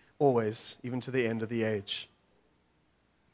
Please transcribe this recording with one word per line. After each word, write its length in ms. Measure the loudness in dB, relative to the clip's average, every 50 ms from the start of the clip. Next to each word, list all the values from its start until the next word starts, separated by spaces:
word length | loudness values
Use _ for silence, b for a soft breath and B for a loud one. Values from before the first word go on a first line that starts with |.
| _ _ _
always, 600 | 2 4 4 6 4 2 0 -2 -4 -8 -12 -12 -12
even 200 | -8 -6 -6 -6
to 100 | -4 -2
the 160 | 0 2 2
end 160 | 2 0 -2 -4
of 60 | -2
the 140 | -2 0 0
age." 440 | 0 0 -2 -4 -6 -8 -8 -10 -14 _ _ _ _ _ _ _ _ _ _ _ _ _ _ _ _ _ _ _ _ _ _ _ _